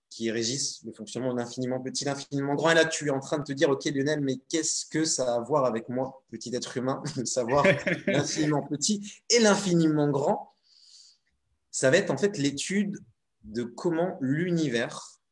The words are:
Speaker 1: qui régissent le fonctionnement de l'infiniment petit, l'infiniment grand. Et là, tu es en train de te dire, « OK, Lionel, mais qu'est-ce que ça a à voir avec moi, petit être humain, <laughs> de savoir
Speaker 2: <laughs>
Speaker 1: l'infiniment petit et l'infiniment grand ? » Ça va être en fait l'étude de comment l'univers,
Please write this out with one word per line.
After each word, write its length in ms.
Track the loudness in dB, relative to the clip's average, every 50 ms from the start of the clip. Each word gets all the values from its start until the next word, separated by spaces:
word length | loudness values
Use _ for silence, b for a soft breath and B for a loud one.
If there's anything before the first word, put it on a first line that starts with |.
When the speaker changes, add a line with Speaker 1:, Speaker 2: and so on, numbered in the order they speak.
| _ _
Speaker 1:
qui 200 | -10 -4 -2 -2
régissent 500 | 0 0 -2 -2 -2 -4 -4 -6 -8 -10 -14
le 80 | -14
fonctionnement 400 | -14 -12 -14 -10 -8 -4 -4 -2
de 60 | -2 -4
l'infiniment 420 | -4 -6 -6 -6 -4 -4 -4 -4
petit, 240 | -6 -6 -6 -4 -4
l'infiniment 500 | -4 -4 -6 -8 -6 -4 -4 -2 -2 -2
grand. 140 | 2 4 6
Et 40 | 6
là, 100 | 6 6
tu 220 | 4 0 -4 -2
es 40 | -2
en 100 | -2 -2
train 180 | -2 -4 -4 -4
de 60 | -4
te 80 | -4
dire, « 160 | 0 2 2 2
OK, 140 | 2 0 -2
Lionel, 340 | -4 -2 0 0 0 0 0
mais 160 | 0 -2 -2 -4 _ -4
qu'est-ce 360 | -2 -2 -2 0 -4 -4 -6
que 200 | -4 -2 0 0
ça 300 | 0 0 0 0 0 0
a 20 |
à 40 | -2
voir 240 | 0 2 2 4 4
avec 240 | 2 0 -2 -4 -4
moi, 360 | -4 -4 -4 -4 -8 -16 _ -16
petit 240 | -14 -10 -8 -6 -6
être 220 | -6 -6 -4 -6
humain, 260 | -4 -2 -2 -4 -4 -6
<laughs> 120 | -8 -6
de 80 | -6 -4
savoir 400 | -2 -2 -2 0 2 2 4 4
Speaker 2:
<laughs> 420 | 4 4 2 0 -4 -4 -2 -2 0
Speaker 1:
l'infiniment 540 | 0 0 0 0 -2 0 0 2 0 0 -2
petit 560 | -2 -4 -2 0 0 0 -2 -2 -10 -16 -14 _ 2
et 80 | 4 6
l'infiniment 680 | 6 6 6 4 4 2 4 4 6 4 4 4 2 2
grand ? » 420 | 2 2 2 0 0 -2 -4 -14 _ B B B B B B B B B B B B B B B _ _ _ _ _ _ _ _
Ça 200 | -4 2 4 6
va 60 | 6
être 160 | 4 4 2
en 40 | 0
fait 220 | 0 0 0 0 0
l'étude 600 | 0 0 0 -2 -6 -2 0 0 0 -2 -4 -8 -12 _ _ _ _ _ _ _
de 220 | -16 -8 -6 -6 -6
comment 520 | -6 -8 -4 -2 -2 0 0 0 -2 -2 -4
l'univers, 1000 | -2 0 0 0 0 0 0 0 0 0 0 0 -2 -2 -6 -12 -14 -16 -20 _ _ _